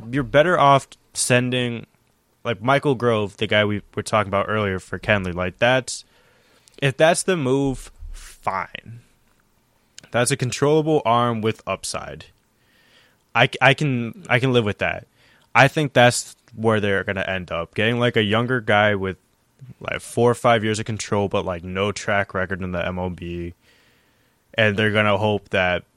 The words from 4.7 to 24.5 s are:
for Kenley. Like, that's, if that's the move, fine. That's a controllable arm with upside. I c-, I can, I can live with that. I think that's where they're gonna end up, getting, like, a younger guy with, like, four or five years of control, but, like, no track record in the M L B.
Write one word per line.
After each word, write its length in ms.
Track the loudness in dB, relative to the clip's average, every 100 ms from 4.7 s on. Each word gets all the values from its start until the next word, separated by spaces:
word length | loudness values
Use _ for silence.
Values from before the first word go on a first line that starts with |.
| -4
for 200 | -6 -8
Kenley. 340 | 0 0 0
Like, 240 | -4 -6 0
that's, 480 | 0 0 -2 -12 -14 _ _ _ _ _ _ -4
if 140 | -4 2
that's 280 | 4 4
the 120 | 0 -2
move, 560 | 0 0 0 -4 -10 -18 -16
fine. 880 | -16 -18 -12 -6 -6 -6 -12 -16 -20 _ _ _ _ _ _ _ _ _ _ -6
That's 180 | -2 -2
a 60 | -2
controllable 640 | -4 0 2 2 2 0
arm 380 | 2 2 2 0
with 220 | -2 -4 -6
upside. 600 | -8 -6 -10 -10 -14 -18 _ _ _ _ _ _ _ _ _ _
I 140 | 2 2
c-, 100 | 4
I 120 | 4
can, 520 | 4 0 -2 -6 -10 -2
I 100 | 0
can 140 | 2
live 120 | 2 2
with 120 | -2
that. 300 | -4 -6 -12 _ _ _ _ 4
I 120 | 4
think 260 | 4 0
that's 420 | 6 6 4 -6 -16 _ -4
where 240 | 0 0
they're 240 | 0 -2
gonna 180 | -2 -4 -4
end 240 | -6 -6
up, 220 | -8 -8
getting, 260 | -2 -2 0
like, 160 | 0 0
a 80 |
younger 380 | 0 0 0 -4
guy 320 | 0 2 4 0
with, 220 | -4 -8 _ _ _ _ -20 -14
like, 220 | -10 -10
four 300 | -6 0 2
or 20 | 2
five 280 | 2 2
years 160 | 2 -4
of 60 | -4
control, 420 | -8 -4 -2 0
but, 160 | -2 -4
like, 180 | -8
no 280 | -8 -4 -4
track 420 | -4 -2 -2 0
record 280 | -4 -4 -6
in 100 | -6
the 140 | -4 -4
M 120 | -4
L 120 | -6
B. 440 | -8 -10 -8 -10 -12 _ _ _ _ _ _ _ _ _